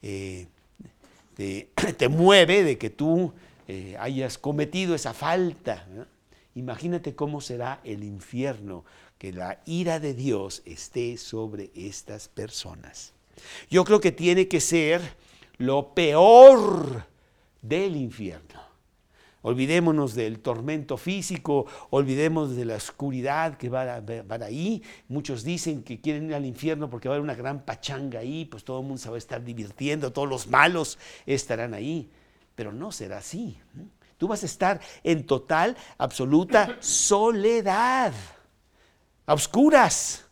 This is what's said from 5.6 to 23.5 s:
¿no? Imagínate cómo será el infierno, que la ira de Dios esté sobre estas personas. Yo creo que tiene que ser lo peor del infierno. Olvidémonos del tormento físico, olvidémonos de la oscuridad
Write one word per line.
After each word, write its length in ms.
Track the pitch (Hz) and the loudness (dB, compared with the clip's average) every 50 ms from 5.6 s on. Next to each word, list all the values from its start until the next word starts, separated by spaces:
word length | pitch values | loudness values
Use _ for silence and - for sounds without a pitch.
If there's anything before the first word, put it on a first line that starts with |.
| - 123 107 92 87 92 92 | -8 -8 -8 -8 -10 -18 -18
¿no? 220 | 104 127 _ _ _ _ _ _ _ _ _ _ | -18 -20 _ _ _ _ _ _ _ _ _ _
Imagínate 580 | 123 127 127 120 104 151 175 175 170 170 156 135 | -12 -10 -10 -10 -8 -6 -6 -6 -6 -6 -10 -8
cómo 280 | - 151 147 147 147 | -6 -6 -6 -6 -10
será 380 | 139 - 123 120 120 127 135 - _ | -10 -10 -10 -8 -8 -8 -10 -12 _
el 180 | 123 104 101 | -12 -12 -10
infierno, 840 | 104 104 101 98 90 - - 120 131 139 127 107 101 101 92 85 - _ _ - - _ _ _ | -10 -12 -14 -16 -16 -12 -8 -6 -6 -6 -6 -8 -12 -14 -14 -14 -16 _ _ -20 -20 _ _ _
que 120 | - 95 | -16 -16
la 300 | 92 90 90 90 95 _ _ | -12 -10 -10 -10 -12 _ _
ira 340 | - 165 170 180 170 160 160 | -8 -6 -4 -2 -2 -4 -4
de 140 | 151 147 135 | -4 -6 -8
Dios 480 | 120 131 139 117 101 95 98 - - - | -6 -4 -2 -2 -2 -4 -8 -12 -16 -16
esté 540 | - 82 - - - - 123 120 120 120 117 | -18 -18 -18 -18 -10 -8 -6 -6 -6 -8 -12
sobre 520 | - - - 110 110 107 104 98 101 - _ | -14 -12 -10 -8 -8 -8 -10 -12 -14 -14 _
estas 540 | - 90 101 98 - - - 107 107 - - | -16 -14 -14 -14 -16 -16 -16 -18 -18 -18 -18
personas. 840 | _ - 107 107 - - - 90 85 82 - - - - - - _ _ _ _ _ - - - - - - _ | _ -14 -14 -12 -12 -14 -14 -14 -16 -18 -20 -20 -20 -20 -20 -20 _ _ _ _ _ -20 -20 -20 -20 -20 -14 _
Yo 140 | 143 175 180 | 2 2 4
creo 160 | 185 208 208 | 6 4 4
que 100 | 208 180 | 4 2
tiene 380 | 135 - 165 175 180 185 185 185 | 0 2 2 2 4 4 2 2
que 120 | 185 160 | 2 -2
ser 420 | - - 165 170 156 151 165 175 175 135 - _ _ _ - _ - _ _ _ | 0 2 2 2 2 2 0 0 -2 -8 -16 _ _ _ -20 _ -20 _ _ _
lo 340 | 123 127 135 143 139 - | -2 0 0 0 -2 -2
peor 1120 | - - 170 156 143 156 180 208 233 240 262 269 269 233 214 202 190 175 151 135 123 113 - _ _ _ _ _ _ _ _ _ _ _ | -2 0 2 4 6 8 10 12 12 12 12 12 12 12 6 2 0 0 -2 -4 -6 -8 -10 _ _ _ _ _ _ _ _ _ _ _
del 360 | - 110 143 175 196 196 170 | -6 -4 -2 -2 -2 -2 -2
infierno. 640 | 147 131 117 95 104 107 92 82 80 78 - - - - _ _ _ _ _ _ _ _ _ _ _ _ _ _ _ | -4 -6 -8 -8 -10 -10 -10 -12 -14 -20 -20 -20 -20 -20 _ _ _ _ _ _ _ _ _ _ _ _ _ _ _
Olvidémonos 720 | - 117 123 127 131 139 160 175 170 170 156 151 143 127 107 | -4 -4 -2 0 0 2 2 2 4 4 2 2 0 -2 -2
del 260 | 120 113 107 113 107 | -4 -4 -4 -6 -6
tormento 560 | - 131 120 113 117 143 156 156 143 - 139 | -4 -4 -4 -4 -4 -6 -6 -6 -6 -8 -8
físico, 680 | 110 - 175 190 202 170 - 185 151 - - 147 139 123 - - - - - | -8 -6 -6 -6 -6 -6 -8 -8 -8 -4 0 0 0 0 -2 -10 -20 -10 -2
olvidémonos 680 | - 135 139 135 131 135 151 160 160 160 156 139 127 | 0 0 0 0 0 0 0 0 0 -2 -4 -4 -4
de 80 | 123 123 | -6 -6
la 120 | 117 113 | -6 -6
oscuridad 840 | 107 - - - _ 143 143 131 127 123 135 139 156 165 165 | -8 -10 -12 -12 _ -8 -8 -6 -6 -4 -4 -2 -2 -2 -4